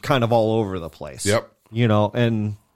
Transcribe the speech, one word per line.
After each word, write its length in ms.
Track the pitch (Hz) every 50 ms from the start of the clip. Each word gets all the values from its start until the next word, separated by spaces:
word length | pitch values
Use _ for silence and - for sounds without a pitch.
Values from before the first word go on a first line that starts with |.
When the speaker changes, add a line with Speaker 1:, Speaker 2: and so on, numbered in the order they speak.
Speaker 1:
kind 240 | - - 147 127 117
of 80 | 110
all 260 | 120 117 110 110 110 113
over 200 | 110 95 92 92
the 100 | 82 80
place. 380 | - - 76 73 64 - -
Speaker 2:
Yep. 260 | 98 104 117 - - _ _ _ _
Speaker 1:
You 160 | 113 117 123
know, 240 | 110 107 104 107 101 -
and 420 | 123 120 117 113 107 104 107 104 - _ _ _